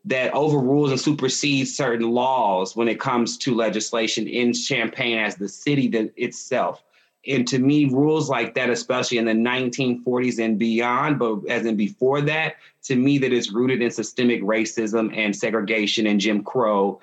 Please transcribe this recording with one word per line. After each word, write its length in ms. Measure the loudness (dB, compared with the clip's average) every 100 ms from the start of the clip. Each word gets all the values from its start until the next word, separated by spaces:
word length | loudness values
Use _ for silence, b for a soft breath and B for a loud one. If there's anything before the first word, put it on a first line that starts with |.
| -4
that 280 | -2 0
overrules 580 | 0 2 2 4 4 2
and 80 | 2
supersedes 760 | 0 0 0 0 0 0 -2 -2
certain 340 | -2 0 0
laws 640 | 2 2 2 2 0 0 0
when 120 | 0
it 120 | 0
comes 380 | 0 0 0 -2
to 140 | -2
legislation 760 | 0 0 0 -2 -2 -2 -2 -4
in 260 | 0 0
Champaign 640 | 0 -2 -2 -2 -2 -2 -2
as 180 | -2 -4
the 140 | -8
city 400 | -6 0 2 2
that 220 | 0 -2 -4
itself. 640 | -6 -6 -4 -2 -2 -6 _ b b _ -4
And 180 | -2 0
to 100 | 2
me, 260 | 4 4 4
rules 440 | 2 2 2 0
like 260 | -2 -2 -2
that, 140 | 0
especially 480 | -2 -2 -2 0 0
in 80 | 2
the 80 |
nineteen 680 | 2 2 0 -2 -2 -2 -2
forties 360 | -2 0 0 0
and 180 | 0 0
beyond, 640 | 0 0 0 0 0 0
but 220 | 0 -2 -2
as 160 | -2 0
in 100 | 0
before 460 | -2 0 0 2
that, 340 | 0 -2 -4 -8 B B
to 120 | -2 2
me, 220 | 4 2
that 160 | 2
is 180 | 0 0
rooted 300 | 0 0 2
in 100 | 0
systemic 500 | -2 -6 0 2 2
racism 720 | 0 0 0 -2 0 0 0 -2
and 200 | -2 -2
segregation 720 | -2 -2 0 0 0 0 2
and 120 | 2
Jim 240 | 2 0
Crow 580 | -2 0 2 2 0 -2